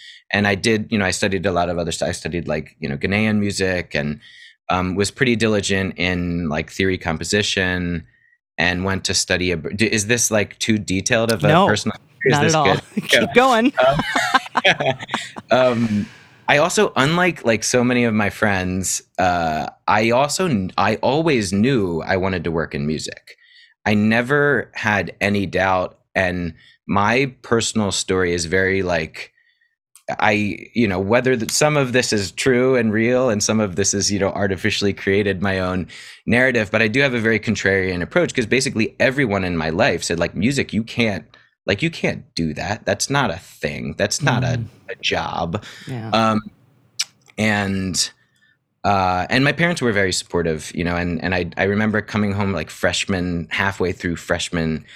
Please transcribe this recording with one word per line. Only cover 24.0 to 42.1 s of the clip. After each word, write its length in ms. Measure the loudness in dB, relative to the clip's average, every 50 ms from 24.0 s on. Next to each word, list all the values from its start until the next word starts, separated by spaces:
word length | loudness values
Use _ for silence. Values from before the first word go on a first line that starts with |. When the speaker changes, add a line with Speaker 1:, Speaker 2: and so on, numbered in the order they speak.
| 4 4 2 2 2 2 2 2 2 2 2 0 -2 -6 -8
Speaker 1:
had 420 | -4 0 0 0 0 0 -4 -4 -2
any 260 | 0 0 0 0 0
doubt. 520 | 0 0 0 2 2 2 0 -2 -4 -8 _ _ _ -2
And 400 | 0 0 0 0 -2 -4 -6 -8 -12 -18 _ _ _ _
my 480 | 0 2 2 4 4 4 2 0 0 -4 -10
personal 480 | -4 0 0 0 0 0 0 -2 0 0
story 420 | -2 -2 -2 0 0 0 2 0
is 120 | 0 -2 -2
very, 380 | 0 0 2 2 2 0 0
like, 500 | 0 0 -2 -2 -2 -4 -8 -14 -16 -18 _ _ _ _ _ _ _ _ _ _ _ _ -20 -14 _ -8 -4 0
I, 480 | 2 2 2 2 0 -2 -4 -8 -12 -4 0
you 140 | 2 2 2
know, 100 | 2 0
whether 380 | 0 2 2 2 2 2 0
th-, 160 | 0 -2 -4
some 240 | 0 2 2 2 2
of 160 | 2 0 2
this 200 | 2 0 2 2
is 200 | 0 -2 -2 -4
true 420 | -6 -2 2 2 4 4 4 2 2
and 180 | 2 2 2
real 380 | 2 2 2 2 2 2 2 2
and 100 | 0 0
some 200 | 0 0 0 0
of 160 | 0 0 -2
this 180 | -2 -2 0 0
is, 160 | 0 -2 -2
you 80 | 0 0
know, 120 | 0 -2
artificially 640 | 0 0 -2 -2 -2 -2 -2 -2 0 0 0 -2
created, 480 | -2 -2 0 0 2 2 2 0 -2 -2
my 200 | -2 -2 -2 -2
own 260 | -2 -2 -2 -4 -4 -6 -10 -18 -20 -20 -20 -8 _
narrative, 420 | 0 2 4 4 4 2 0 0 0
but 100 | 0 2
I 60 | 2 2
do 120 | 2 2
have 140 | 2 2 0
a 60 | 0
very 180 | 2 2 0 0
contrarian 640 | 0 -2 -2 0 0 2 2 2 0 0 -2 -2
approach, 320 | -4 -2 0 0 0 0 0
'cause 100 | -2 -2
basically 520 | 0 0 0 0 0 0 0 -2 -2 0 0
everyone 460 | 0 2 2 2 0 0 0 0 0
in 120 | -2 -2
my 140 | -2 -2 0
life 320 | 0 2 2 2 2 0
said, 160 | -2 -2 -2 0
like, 160 | -2 -2 0
"Music, 380 | 0 0 2 2 0 -2 -2
you 100 | -2 -4
can't, 420 | -4 -2 -2 0 0 0 -2 -4 -8 -14 -20 -20 _ _ _ _ _
like, 160 | -2 -2 0
you 100 | -2 -4
can't 340 | -2 -4 -4 -4